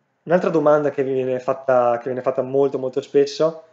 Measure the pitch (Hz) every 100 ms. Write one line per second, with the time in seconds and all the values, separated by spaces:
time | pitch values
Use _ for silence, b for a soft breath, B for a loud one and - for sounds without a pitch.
0 | _ _ - 180 196 165 147 151 143 143
1 | 131 131 127 127 135 131 - 127 120 117
2 | 131 127 135 131 127 135 139 127 131 139
3 | - 143 139 - 160 160 -